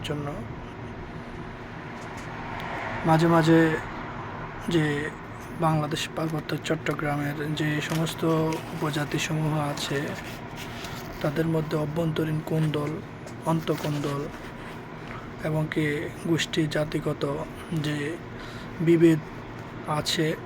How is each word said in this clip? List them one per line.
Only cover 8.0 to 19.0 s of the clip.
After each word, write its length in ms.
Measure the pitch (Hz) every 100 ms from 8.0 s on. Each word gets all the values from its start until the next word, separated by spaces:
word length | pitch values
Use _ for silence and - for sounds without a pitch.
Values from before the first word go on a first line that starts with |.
| 160 - 165 160 160 160 -
উপজাতি 460 | 160 156 147 139 151
সমূহ 400 | - 156 156 156
আছে, 420 | 143 143 - 143 156 - - - - - - - - - - -
তাদের 240 | 156 147 165
মধ্যে 320 | 160 151 156
অভ্যন্তরীণ 600 | 151 160 165 156 156 156 -
কোন্দল, 440 | 160 156 147 147 156 - - - - 160
অন্তঃকোন্দল 840 | 165 156 156 151 147 147 143 156 - - - - - - - - - - -
এবং 240 | 156 156 156
কি 380 | - 151 147 156 - 170
গোষ্ঠী 400 | 160 - 170 156
জাতিগত 760 | 151 151 156 151 143 143 147 156 - -
যে 420 | 165 147 147 143 170 - - - - - -
বিভেদ 380 | 165 170